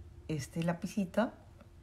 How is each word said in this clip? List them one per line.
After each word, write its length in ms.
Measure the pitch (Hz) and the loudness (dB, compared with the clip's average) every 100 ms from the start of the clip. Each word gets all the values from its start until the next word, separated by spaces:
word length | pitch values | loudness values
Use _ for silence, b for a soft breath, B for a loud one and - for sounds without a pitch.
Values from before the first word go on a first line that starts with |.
| - - - | -16 -10 -4
este 360 | 156 - 170 | -2 -2 0
lapicito 680 | 170 170 185 - 180 - 254 - - - - - | 2 2 0 0 2 4 2 0 -16 -20 -20 -20